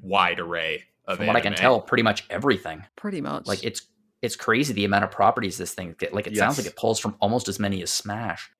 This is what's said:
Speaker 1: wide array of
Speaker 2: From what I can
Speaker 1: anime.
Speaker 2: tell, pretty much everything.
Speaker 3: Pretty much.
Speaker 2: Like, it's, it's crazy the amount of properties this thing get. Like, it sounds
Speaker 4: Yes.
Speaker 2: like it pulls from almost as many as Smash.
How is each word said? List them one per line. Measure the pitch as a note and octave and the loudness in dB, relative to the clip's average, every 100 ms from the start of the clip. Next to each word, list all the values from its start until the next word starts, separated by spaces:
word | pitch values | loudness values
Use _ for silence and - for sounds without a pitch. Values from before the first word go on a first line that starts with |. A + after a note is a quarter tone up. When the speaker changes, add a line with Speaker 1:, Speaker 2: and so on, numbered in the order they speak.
Speaker 1:
wide | F#2 G2 F2+ F2 | -2 4 4 2
array | E2+ E2+ D#2+ D2+ - _ - | -2 -2 -2 -4 -8 _ -6
of | F#2 | -2
Speaker 2:
From | G#2 | 2
what | A#2 | 4
I | |
can | G2+ | 2
Speaker 1:
anime. | G2+ | 2
Speaker 2:
tell, | A#2+ A#2+ | 4 4
pretty | - A#2 | 4 2
much | A2+ G2+ - | 4 2 -4
everything. | G#2 C#3 G#2+ - D#2+ F#2+ - | -2 2 0 -2 -10 -14 -12
Speaker 3:
Pretty | G#3 F#3+ | -10 -6
much. | - - - | -6 -6 -4
Speaker 2:
Like, | G2 | -4
it's, | A#2 - - _ _ - | -4 -8 -14 _ _ -6
it's | A#2+ - | -6 -4
crazy | - A2+ D3 | 0 2 2
the | G2+ | 2
amount | G2+ G2+ G2+ | 2 4 2
of | |
properties | - G#2 B2 G#2 F2 | 4 4 4 -2 -4
this | F2+ | -8
thing | - F2+ E2 | -8 -10 -6
get. | - | -4
Like, | G2 G#2 | -4 -4
it | G#2+ | 0
sounds | A#2 C#3+ | 0 0
Speaker 4:
Yes. | G2 | -4
Speaker 2:
like | |
it | - | -2
pulls | A#2 A2 | 0 0
from | A2 - | -2 0
almost | G2+ A#2+ A2 | 0 0 -2
as | F#2+ | -4
many | G2+ F#2+ | -2 -2
as | E2+ | -4
Smash. | - G#2 G#2 A2+ E2+ - | -4 -4 -6 -6 -8 -10